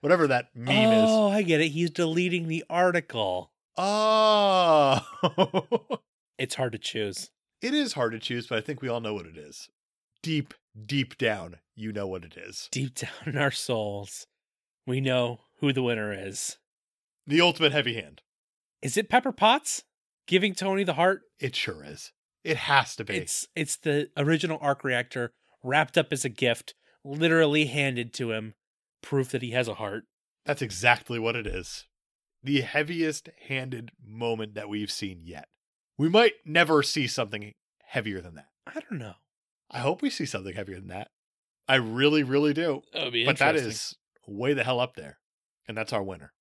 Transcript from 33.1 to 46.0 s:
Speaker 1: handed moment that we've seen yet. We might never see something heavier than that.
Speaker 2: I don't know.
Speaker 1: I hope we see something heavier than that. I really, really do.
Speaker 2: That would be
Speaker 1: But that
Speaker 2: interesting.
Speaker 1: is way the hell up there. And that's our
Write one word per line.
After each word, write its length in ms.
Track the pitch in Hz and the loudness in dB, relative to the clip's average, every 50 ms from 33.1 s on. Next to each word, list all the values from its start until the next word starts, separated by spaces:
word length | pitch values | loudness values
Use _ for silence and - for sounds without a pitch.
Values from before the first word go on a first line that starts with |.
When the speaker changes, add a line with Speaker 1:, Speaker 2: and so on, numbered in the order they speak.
| 147 - _ - _ _ - - | -2 -6 _ -16 _ _ -12 -8
Speaker 1:
handed 420 | 135 131 131 131 127 117 117 113 _ _ | -8 -8 -6 -8 -10 -12 -12 -14 _ _
moment 540 | - 107 107 113 117 117 117 110 110 107 104 | -20 -20 -12 -6 -4 -4 -4 -4 -6 -8 -8
that 140 | 107 104 104 | -12 -10 -6
we've 240 | 104 107 104 98 | -6 -6 -6 -6
seen 300 | - - - 98 92 87 82 | -6 -8 -8 -10 -10 -12 -16
yet. 240 | 85 85 76 69 _ _ _ _ _ _ _ _ _ _ | -16 -16 -18 -18 _ _ _ _ _ _ _ _ _ _
We 120 | - 143 165 | -2 0 4
might 260 | 175 214 240 214 - _ _ | 6 6 6 6 2 _ _
never 380 | 151 151 170 170 165 160 147 143 | 0 4 4 6 6 6 4 4
see 240 | - - 160 135 117 | 4 0 -2 -2 -2
something 460 | - - 123 101 107 104 104 107 - _ _ _ _ _ _ | -2 -4 -4 -4 -4 -12 -12 -14 -20 _ _ _ _ _ _
heavier 360 | _ - 135 107 110 98 92 | _ -6 -6 -4 -4 -8 -8
than 160 | 85 87 82 | -10 -14 -18
that. 140 | 76 - _ _ _ _ | -20 -20 _ _ _ _
Speaker 2:
I 140 | - - 320 - _ | -14 -14 -14 -12 _
don't 120 | 220 156 | -10 -10
know. 140 | 117 104 92 _ _ _ _ _ _ _ _ _ _ _ | -10 -12 -16 _ _ _ _ _ _ _ _ _ _ _
Speaker 1:
I 120 | - 123 | -10 -4
hope 200 | 120 139 180 - | -2 -2 -2 -2
we 100 | - 277 | -4 -4
see 160 | - - 147 | -4 -4 -8
something 280 | 131 - 98 95 95 87 | -6 -6 -8 -8 -8 -10
heavier 220 | 101 101 95 95 | -10 -10 -10 -12
than 100 | 90 95 92 | -14 -14 -12
that. 180 | 90 98 107 _ _ _ _ _ _ _ _ _ _ _ _ | -12 -12 -14 _ _ _ _ _ _ _ _ _ _ _ _
I 80 | - 135 | 2 2
really, 480 | 131 120 110 110 123 135 147 151 156 | 2 2 0 0 4 4 4 6 4
really 320 | 143 127 131 139 147 151 143 | 2 2 2 2 2 2 2
do. 280 | 151 170 170 139 135 _ _ | 0 0 -2 -2 -4 _ _
Speaker 2:
That 100 | - 156 151 | -8 -6 -6
would 60 | 131 | -4
be 120 | 120 117 117 | -2 0 0
Speaker 1:
But 140 | 135 151 143 | 0 2 4
that 180 | 139 151 160 | 4 2 4
Speaker 2:
interesting. 140 | 156 127 110 | 2 -2 -2
Speaker 1:
is 240 | 107 - - - - _ _ _ _ _ _ - | -6 -8 -10 -10 -12 _ _ _ _ _ _ -14
way 260 | 101 98 120 135 147 | -8 -4 -2 0 0
the 80 | 135 | 0
hell 160 | 113 123 127 120 | 0 -2 0 0
up 160 | 123 123 _ | -2 -4 _
there. 240 | - - - - _ _ _ _ _ _ _ _ _ _ | -14 -16 -16 -18 _ _ _ _ _ _ _ _ _ _
And 100 | - 110 | -12 -8
that's 160 | 110 113 - | -8 -8 -4
our 100 | - 107 | -4 -4